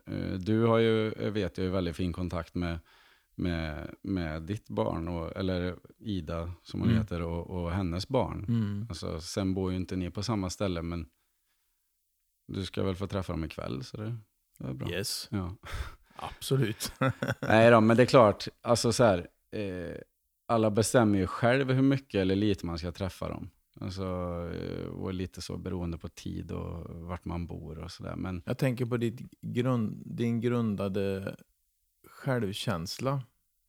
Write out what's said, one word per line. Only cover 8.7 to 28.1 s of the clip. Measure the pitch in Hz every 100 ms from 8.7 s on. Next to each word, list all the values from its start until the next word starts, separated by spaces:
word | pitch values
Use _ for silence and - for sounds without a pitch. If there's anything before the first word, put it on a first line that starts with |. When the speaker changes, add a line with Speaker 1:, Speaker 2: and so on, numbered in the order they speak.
| 101 113
Speaker 1:
Alltså, | 92 92 82
sen | 82 - 95
bor | 95 92
ju | 90
inte | 87 92
ni | 90
på | 107
samma | 101 107 92
ställe, | - 101 87
men | 85 85 80 _ _ _ _ _ _ _ _ _ _ _ _ _ -
du | 98 92
ska | -
väl | 98 90
få | 98
träffa | 101 90
dem | 80
ikväll, | 80 - - 131
så | 127 -
det, | 110 117 - _ _ -
det | 131
är |
bra. | 127 87
Speaker 2:
Yes. | 87 104 - -
Speaker 1:
Ja. | 101 90 98 - - - - _ -
Speaker 2:
Absolut. | 78 - - 135 110 - - - 131 -
<laughs> | - -
Speaker 1:
Nej | - 110 117
då, | 117
men | 110 117
det |
är | 120
klart, | 139 107 - - -
alltså | 120 117 120
så | 107
här, | 120 90 80 _ _
eh, | 107 101 92 82 73 - _ _ _ -
alla | 117 110
bestämmer | 104 104 131 110 101
ju | 90
själv | - 120 135 131
hur | 131
mycket | 135 135 - 101
eller | 92 95
lite | 107 95 85
man | 82
ska | 85
träffa | - 95 - 82
dem. | 78 90 - _ -
Alltså, | 101 95 95 90 87 85 85
eh, | 87 87 87 87
och | 87 95
lite | 92 92 -
så | 87 90
beroende | 87 92 87 82
på | 87
tid | - 92 87 85
och | 87 87 85 - 85 85
vart | 90 87
man | 85 85
bor | 90 80 80
och | 82
sådär, | - 92